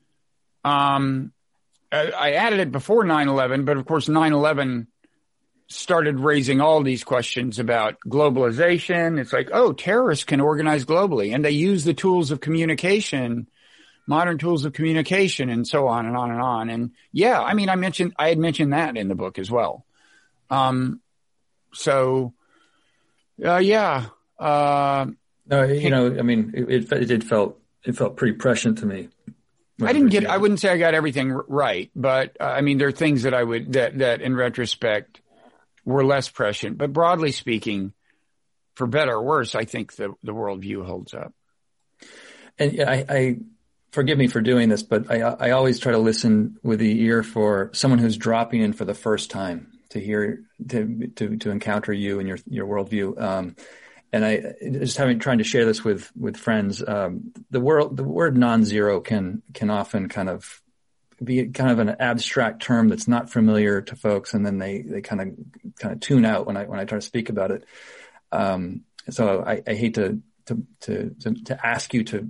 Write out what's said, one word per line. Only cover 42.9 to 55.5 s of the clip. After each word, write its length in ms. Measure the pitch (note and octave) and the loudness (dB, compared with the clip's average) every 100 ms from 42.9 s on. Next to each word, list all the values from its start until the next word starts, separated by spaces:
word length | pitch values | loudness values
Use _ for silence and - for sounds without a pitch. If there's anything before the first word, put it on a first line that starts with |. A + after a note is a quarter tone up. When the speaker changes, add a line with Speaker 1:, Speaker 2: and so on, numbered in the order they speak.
| C3 C#3 | 0 0
Speaker 2:
I, 280 | C#3+ C3 A#2+ - _ _ _ _ | 0 0 -2 -8 _ _ _ _
forgive 260 | - C3+ D3 | -2 0 2
me 100 | B2 | 2
for 140 | B2 | 2
doing 280 | A2 B2 A2+ | 2 4 4
this, 120 | G#2+ | 2
but 300 | - G#2+ A2+ | 2 -2 0
I, 80 | A#2 | 0
I 320 | A#2 A#2 B2+ | 0 0 0
always 280 | C3 C3 A#2 | 2 2 2
try 120 | C3 | 2
to 60 | A2+ | 2
listen 600 | A2+ A2 A#2 G#2+ G#2+ - | 2 2 4 4 2 -2
with 160 | B2 A2 | -2 0
the 220 | A2 A2 | 2 2
ear 180 | A2+ A2+ | 2 2
for 480 | A2 A2+ G#2 G2+ G2 | 0 0 2 2 -2
someone 260 | - C#3 B2 | -2 2 4
who's 180 | A#2 A2 | 4 0
dropping 440 | A2+ A2+ A#2 A#2+ | 0 0 0 0
in 120 | A2 | 0
for 120 | G#2+ F#2+ | -2 -6
the 100 | G2+ | -4
first 340 | A#2 G#2 - | -2 -2 -2
time 440 | G2+ F#2+ E2+ - - _ | -8 -8 -8 -12 -20 _
to 100 | A2+ | -10
hear, 440 | G2 G#2+ G#2 B2 - - A2 | -4 -2 -2 -4 -12 -16 -6
to, 420 | A#2+ A2 A2+ - - | -4 -4 -4 -8 -6
to, 220 | G#2 A2 | -6 -4
to 140 | G#2+ | -4
encounter 400 | G2+ G#2 G#2 G#2+ | -4 -2 -4 -2
you 280 | G2+ G2+ G2 | -4 -4 -4
and 80 | F#2+ | -6
your, 100 | F#2 - | -8 -8
your 160 | A#2+ G2 | -8 -4
worldview. 560 | G2+ G2 G#2+ G2 - | -4 -4 -4 -4 -4
Um, 340 | G#2 F#2+ F2+ - - - - - _ | -4 -4 -6 -12 -20 -20 -20 -20 _
and 140 | A2+ G#2+ | -2 0
I 280 | G#2+ - - | 0 -4 -10
just 360 | - C3+ C3+ - | -8 -4 -4 0
having, 220 | C#3 A#2 | 0 0
trying 200 | B2 B2 | 0 0
to 40 | |
share 220 | A2 | 2